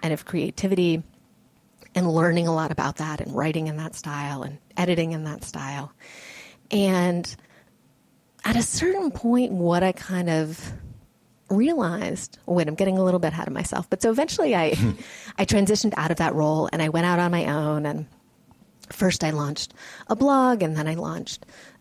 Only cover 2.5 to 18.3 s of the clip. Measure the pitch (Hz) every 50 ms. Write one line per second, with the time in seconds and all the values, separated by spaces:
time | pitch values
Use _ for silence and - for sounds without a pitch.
2.5 | 165 160 160 151 160 - - 139 - - 156 156 151 147 - - 139 131 147 160
3.5 | 156 160 160 156 151 151 160 160 - - - 156 147 143 143 143 143 135 123 143
4.5 | 147 - _ _ - - 175 175 180 165 165 165 165 156 156 156 147 - - -
5.5 | - 156 139 135 139 143 135 143 - _ - - - - - - - - - -
6.5 | - - _ - - 208 196 190 185 180 175 180 175 175 170 - - - - _
7.5 | _ - _ _ _ _ _ _ _ _ _ _ _ _ _ _ _ _ - 208
8.5 | 226 233 233 - - - 311 359 381 392 381 302 - - - 233 240 247 254 -
9.5 | - 180 170 170 170 175 185 190 185 - - - 185 180 180 170 160 156 160 156
10.5 | 165 - - - - - - - - - - _ _ _ _ _ _ _ _ -
11.5 | 190 202 233 302 339 302 214 165 170 208 - - - 185 - - - - - -
12.5 | 175 175 165 151 156 - 196 190 185 185 185 185 180 180 170 156 151 165 - -
13.5 | - - 170 - - - 175 - - 190 - 226 226 247 302 330 - - 370 294
14.5 | 226 175 165 151 - - 104 113 - - - - - - - - - - 196 -
15.5 | - 208 196 185 214 202 - 214 202 - 151 160 170 - 165 165 - 151 151 151
16.5 | 156 156 156 - - 165 156 156 156 165 170 175 175 175 175 175 175 170 165 -
17.5 | 147 151 151 151 151 151 151 147 147 156 151 - - _ _ _